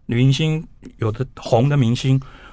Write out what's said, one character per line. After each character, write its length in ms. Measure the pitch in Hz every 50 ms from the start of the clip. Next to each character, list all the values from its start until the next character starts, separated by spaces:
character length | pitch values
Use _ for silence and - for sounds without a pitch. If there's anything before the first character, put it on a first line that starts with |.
| _
明 260 | - 117 120 127 135 135
星， 320 | 139 156 156 156 156 160 - - - - - -
有 140 | - 110 110
的 140 | 107 - 131 - -
红 340 | - - - 123 113 123 143
的 80 | 143
明 180 | 143 123 113 120
星 240 | - - 131 135 135 - - - - - -